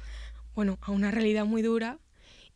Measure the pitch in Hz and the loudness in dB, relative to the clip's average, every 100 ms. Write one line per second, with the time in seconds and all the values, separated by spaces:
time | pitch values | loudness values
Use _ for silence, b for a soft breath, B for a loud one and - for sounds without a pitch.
0 | B B B B - - 202 190 - 196 | B B B B -10 0 0 0 -2 0
1 | 202 226 214 214 208 226 226 226 226 311 | 2 2 4 4 2 2 2 2 0 -8
2 | - B B B B | -16 B B B B